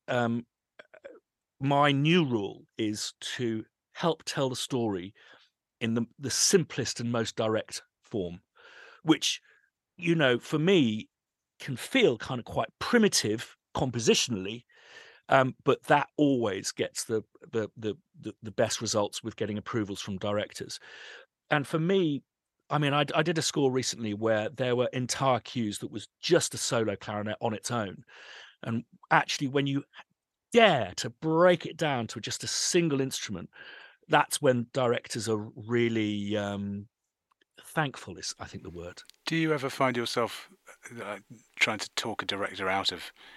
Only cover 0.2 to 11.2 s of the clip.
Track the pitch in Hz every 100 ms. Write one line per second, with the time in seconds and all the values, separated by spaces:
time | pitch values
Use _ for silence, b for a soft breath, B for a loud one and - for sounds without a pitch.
0.2 | 117 117 117 _ _ - _ - - -
1.2 | _ _ _ _ 135 143 147 139 151 180
2.2 | 143 113 101 107 - - 107 104 - -
3.2 | - - 120 110 - _ _ - 170 -
4.2 | - 156 135 127 - 131 113 92 92 b
5.2 | b b b _ _ _ 113 117 117 -
6.2 | 131 - - 190 147 - 110 - 117 120
7.2 | 110 - 110 110 - - - _ _ 110
8.2 | 87 87 _ B B B B B 151 151
9.2 | - - b b b _ _ - 170 165
10.2 | 135 120 - 156 165 190 117 110 - _